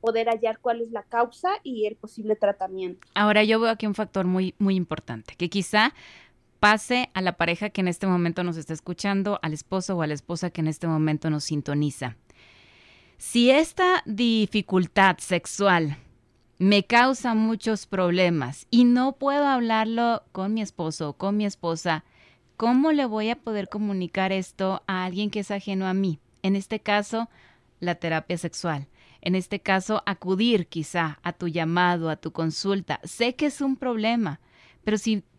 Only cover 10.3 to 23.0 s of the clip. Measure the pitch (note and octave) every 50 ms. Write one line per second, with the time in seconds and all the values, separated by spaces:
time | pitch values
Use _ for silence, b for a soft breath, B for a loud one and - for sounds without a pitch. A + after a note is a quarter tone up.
10.3 | F3 E3 F#3 F3 - - D#3 D#3 D3+ - F3 E3 D#3+ D#3 D#3 D#3 D3+ D3+ - D#3+
11.3 | D3+ D3+ - - D#3+ D3 - - C#3+ D3 D3 D3 - - C3+ A#2+ A2 _ _ _
12.3 | b b b b b b b b b b b b b b b b b b - -
13.3 | - A#3+ A#3+ B3+ C4 D4 D#4+ - - - F#4 F4+ F#4 - - - G#3+ G3 B3 A#3
14.3 | A3+ A3 G#3+ - - G#3+ F#3 - F#3 F#3 F3+ - - G3+ F#3+ F#3+ F3 - - -
15.3 | F#3 E3+ - - - - G3+ G3 F3+ E3+ D#3+ D3 D3 - - - _ _ _ _
16.3 | _ _ _ _ _ - F#3 G3 G#3 G3+ G3 - A#3+ A#3 B3 C4 C4+ - - B3
17.3 | A3+ G#3+ A3 A3 A3+ G#3+ - A3+ A3 G3+ - - G3+ F#3 F3+ F3 F3 F3+ F#3 F3
18.3 | E3+ D3+ B2+ B2 C#3+ - - - A#3+ A#3 B3 A#3+ A#3+ B3 B3+ C#4 C4+ - C4+ C#4
19.3 | C#4 D4 C#4+ C#4 C4+ B3 A#3 A3+ A3 A3 A3 A3 A3+ A#3 A#3 A#3 A#3 - _ _
20.3 | - F#3 F#3+ G3+ A3 A3+ G#3+ - _ - E3 D#3+ D#3+ - E3 D3 C#3 - F#3 G3
21.3 | G#3 G#3 G#3+ G3+ - - - E3+ E3 E3 - F3+ D#3+ D#3 b b b b b b
22.3 | b b b b _ - A3 A#3 B3 C4 C#4+ D#4+ D4+ D4